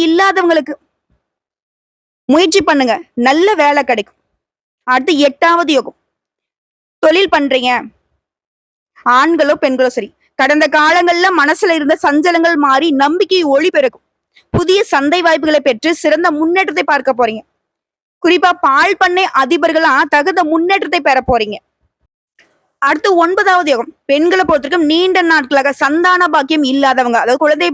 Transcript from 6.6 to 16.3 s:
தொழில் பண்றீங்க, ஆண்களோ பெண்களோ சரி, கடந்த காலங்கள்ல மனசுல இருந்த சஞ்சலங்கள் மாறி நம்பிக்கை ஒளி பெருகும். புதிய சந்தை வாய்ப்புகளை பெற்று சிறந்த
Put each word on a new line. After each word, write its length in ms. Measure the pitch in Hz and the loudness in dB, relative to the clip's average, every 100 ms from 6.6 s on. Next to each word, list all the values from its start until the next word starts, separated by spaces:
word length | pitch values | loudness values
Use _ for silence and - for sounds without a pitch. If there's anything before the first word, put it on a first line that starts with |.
| _ _ _ - | _ _ _ -2
தொழில் 300 | 311 349 381 | 0 2 0
பண்றீங்க, 360 | 320 285 262 247 240 - _ _ _ _ _ _ _ _ _ _ _ 247 | 0 0 -2 -2 -4 -6 _ _ _ _ _ _ _ _ _ _ _ 0
ஆண்களோ 480 | 254 311 320 285 294 | 2 2 0 0 0
பெண்களோ 260 | 277 254 254 240 | -2 0 -2 -2
சரி, 120 | 202 _ _ - | -10 _ _ -4
கடந்த 280 | 269 294 302 302 | 0 2 2 2
காலங்கள்ல 520 | 302 349 349 349 381 339 | 2 2 2 2 0 2
மனசுல 340 | 285 330 392 320 | 0 0 0 0
இருந்த 180 | 294 330 | 0 0
சஞ்சலங்கள் 520 | 311 294 349 339 330 320 285 | 0 0 0 0 0 0 2
மாறி 220 | 277 330 269 | 2 0 0
நம்பிக்கை 400 | 285 359 359 370 302 | 0 0 0 0 0
ஒளி 160 | 277 359 | 0 0
பெருகும். 340 | 311 254 - _ _ _ _ - | 0 -2 -4 _ _ _ _ -6
புதிய 240 | - 339 392 392 | -2 0 0 2
சந்தை 280 | 294 285 359 330 | 0 0 0 0
வாய்ப்புகளை 340 | 320 311 302 277 | 0 0 0 0
பெற்று 260 | 226 311 - | -2 -2 -2
சிறந்த 280 | 302 302 349 | -2 0 0